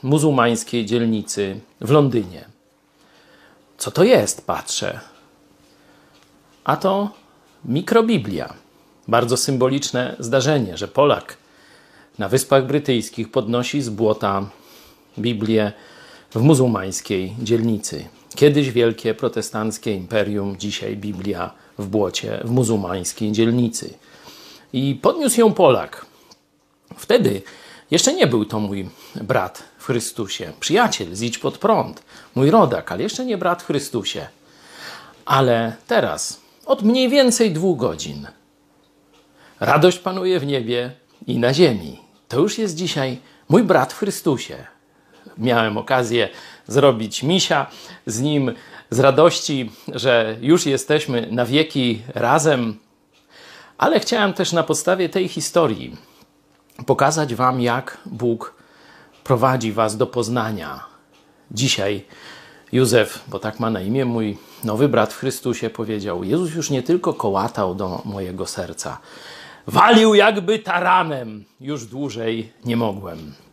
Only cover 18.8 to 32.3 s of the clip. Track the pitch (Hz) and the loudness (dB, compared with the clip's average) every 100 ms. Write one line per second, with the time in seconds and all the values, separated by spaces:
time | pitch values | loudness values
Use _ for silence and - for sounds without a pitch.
18.8 | 117 110 113 110 123 113 104 110 110 107 | 0 0 -4 -2 -4 -4 -6 -4 -6 -6
19.8 | - 101 87 110 101 104 98 95 104 98 | -6 -6 -2 -2 0 -2 -4 -6 -8 -6
20.8 | 104 104 104 92 98 90 90 - _ - | -8 -8 -8 -8 -6 -6 -8 -12 _ -12
21.8 | 101 107 95 - 107 107 113 123 113 110 | -4 0 0 -4 -8 -8 -2 0 2 0
22.8 | 92 95 87 - 107 104 113 123 120 117 | -2 -6 -6 -6 -4 2 2 2 0 -4
23.8 | - - _ - - - - - _ 123 | -12 -16 _ -20 -20 -20 -20 -20 _ -4
24.8 | 135 135 - 330 277 233 226 175 170 113 | -2 2 2 2 0 4 4 6 4 4
25.8 | 76 - - _ _ - _ _ _ _ | 0 -12 -20 _ _ -20 _ _ _ _
26.8 | _ - - 254 190 98 - - - - | _ -20 -2 0 0 -2 -10 -20 -20 -20
27.8 | _ 165 - 349 202 120 107 110 104 98 | _ 0 2 2 2 2 0 -4 -4 -6
28.8 | 92 - - - 104 - 92 - - _ | -10 -14 -18 -14 -2 0 0 -8 -20 _
29.8 | - 120 - - 101 - 82 76 - 180 | -4 -4 -4 -8 -8 -8 -12 -8 0 2
30.8 | 240 - 92 92 117 117 139 117 208 202 | 2 -2 -6 -6 -6 -4 -6 -2 2 2
31.8 | 110 - _ - - | 0 -8 _ -20 -8